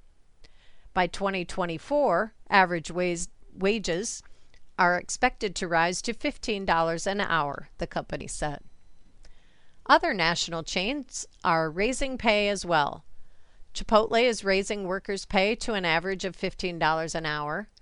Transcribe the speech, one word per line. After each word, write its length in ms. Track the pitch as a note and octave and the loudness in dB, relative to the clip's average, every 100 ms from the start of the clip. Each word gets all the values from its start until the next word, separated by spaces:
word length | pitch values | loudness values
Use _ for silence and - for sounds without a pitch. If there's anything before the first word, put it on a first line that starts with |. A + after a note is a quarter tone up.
| - - - - - - - - - | -20 -20 -20 -20 -20 -20 -20 -20 -6
By 140 | F#3+ F3 | 0 0
twenty 380 | - G3 F#3+ | 0 -2 -2
twenty-four, 920 | F3 - F3 D#3+ - D4 B3+ F3 A3 - - | -4 -4 -4 -4 -2 2 4 2 0 -6 2
average 400 | G3+ F3+ F3 D3+ | 4 6 2 -4
wage-, 380 | E3+ F3+ E3+ F3 - - | -2 0 -2 -6 -10 -18
wages 680 | - F#3+ A3 F3+ E3+ A#3 - - - - - - - | -2 0 0 0 -2 -2 -8 -14 -20 -20 -18 -8 2
are 180 | F3 F3 | 4 4
expected 560 | - - B3+ - G#3 - | -2 0 0 0 -6 -4
to 120 | F3 | 0
rise 340 | E3 E3+ F3+ | 2 2 0
to 100 | - | -6
fifteen 520 | A3+ D4 - - G3+ | -4 -4 -4 -4 -2
dollars 420 | F#3+ E3 E3 E3 G3 | 2 2 2 0 -2
an 140 | G3+ | -2
hour, 480 | F#3+ D#3+ C#3+ - - - | 0 0 0 -4 -10 -8
the 80 | E3+ | -6
company 400 | D#3+ - D#3 - | -6 -6 -8 -8
said. 340 | - D3+ C#3+ - - - - - - - - - - - - - | -6 -6 -6 -12 -18 -18 -20 -20 -20 -18 -18 -20 -20 -20 -4 4
Other 280 | D#4 E4+ | 6 6
national 480 | G#3 E3 E3+ - E3 | 2 2 2 -2 -4
chains 640 | D3+ F#3+ G3 C#4+ - - - - | -4 -2 -2 -4 -8 -12 -14 -4
are 260 | F3+ E3 D#3+ | 2 2 2
raising 460 | E3 A3 B3+ C4+ B3+ | 0 0 0 -2 0
pay 300 | A#3 G#3 G3+ | 2 4 2
as 160 | G3+ | 0
well. 400 | E3+ D#3+ C#3+ - - - - - - - - | 2 2 2 -2 -12 -12 -12 -14 -20 -18 -10
Chipotle 480 | - - G#3+ - A3+ | -8 4 4 4 4
is 200 | B3 A3 | 4 2
raising 420 | G3 F#3+ G3+ G#3 | 2 2 0 -4
workers' 420 | F#3 F#3+ - G3 - | -2 -4 -4 -8 0
pay 280 | G3 G3+ A3+ | 2 2 0
to 180 | - | -2
an 100 | G#3 | 0
average 400 | F3 E3 F#3 F#3+ | 2 2 0 -4
of 100 | F#3+ | -6
fifteen 440 | - F#3+ - F#3 E3+ | -4 -6 -4 -6 0
dollars 360 | D#3 D#3+ E3 | 2 2 -2
an 120 | E3 D#3+ | -4 -2
hour, 420 | D3+ D3 E3+ G#3+ _ | -2 -4 -4 -8 _